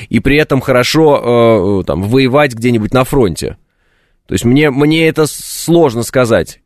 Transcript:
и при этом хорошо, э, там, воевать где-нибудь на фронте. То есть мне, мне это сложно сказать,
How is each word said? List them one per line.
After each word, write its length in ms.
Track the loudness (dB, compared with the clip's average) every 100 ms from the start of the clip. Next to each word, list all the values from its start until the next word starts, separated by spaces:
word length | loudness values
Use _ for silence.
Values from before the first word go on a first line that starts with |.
| -6
и 120 | -2
при 180 | 0 0
этом 240 | 0 -2
хорошо, 1200 | 0 0 0 2 2 2 2 2 4 2 2 -2
э, 20 | -2
там, 160 | -4
воевать 540 | 0 0 2 2 0 -2
где-нибудь 360 | -2 0 0
на 120 | -2
фронте. 540 | 0 0 0 -2 -10 -12 _ _ _ _ _ _ -8
То 40 |
есть 120 | -4 0
мне, 240 | 2 2
мне 380 | 2 0 2 0
это 180 | 0 -4
сложно 800 | -6 -14 -8 0 2 2 0
сказать, 580 | -4 -2 2 0 -2 -8